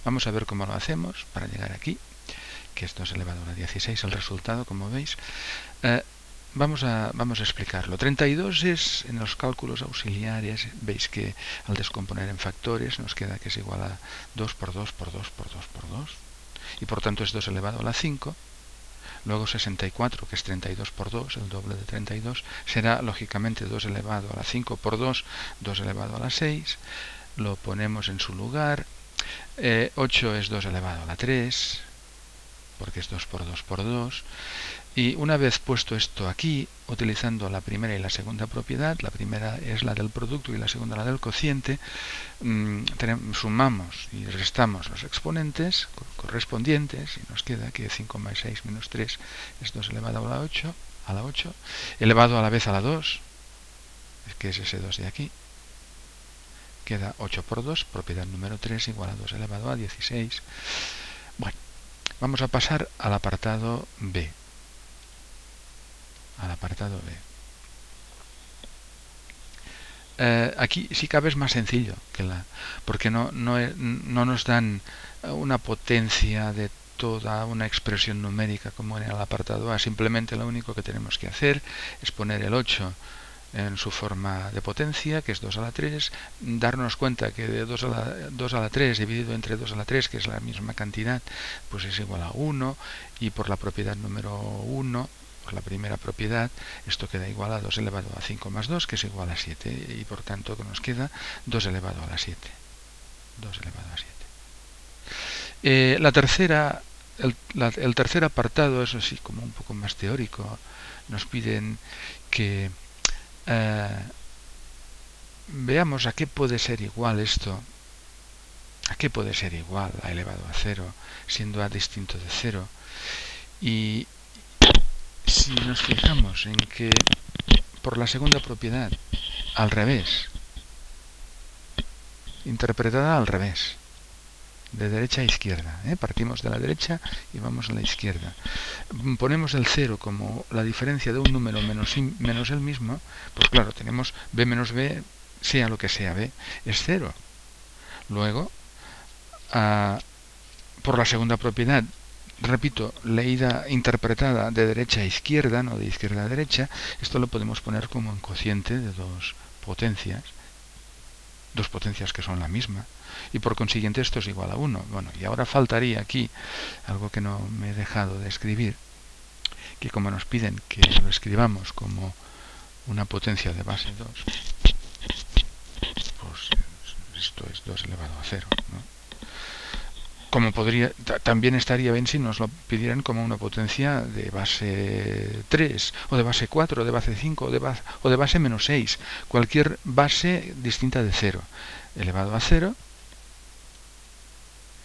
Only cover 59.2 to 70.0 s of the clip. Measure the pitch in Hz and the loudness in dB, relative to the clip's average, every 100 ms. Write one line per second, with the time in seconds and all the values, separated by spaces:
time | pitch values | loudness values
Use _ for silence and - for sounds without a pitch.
59.2 | 101 104 107 104 117 127 107 - - 120 | -6 -6 -4 -4 -2 -2 -4 -4 -4 -2
60.2 | 113 - - - - - - - - - | -2 -6 -10 -12 -8 -6 -6 -8 -12 -14
61.2 | - - - - - - - - - - | -14 -8 -6 -6 -12 -18 -18 -10 -8 -2
62.2 | 127 135 131 127 - 151 - - 107 101 | 0 2 4 4 4 2 0 -2 2 2
63.2 | 98 95 113 110 113 120 - - 101 90 | 2 0 2 0 0 -2 -4 -8 -4 -2
64.2 | 80 - - - - - - - - - | -2 -6 -18 -20 -20 -20 -20 -20 -20 -20
65.2 | - - - - - - - - - - | -18 -18 -18 -20 -18 -18 -18 -18 -18 -18
66.2 | - - 95 87 90 - 104 95 85 82 | -18 -10 -6 -4 -6 -4 -4 -6 -8 -10
67.2 | - - - - - - - - - - | -14 -18 -18 -18 -18 -18 -18 -18 -18 -18
68.2 | - - - - - - - - - - | -20 -20 -18 -16 -16 -16 -18 -20 -20 -20
69.2 | - - - - - - - - | -20 -18 -18 -16 -16 -16 -16 -18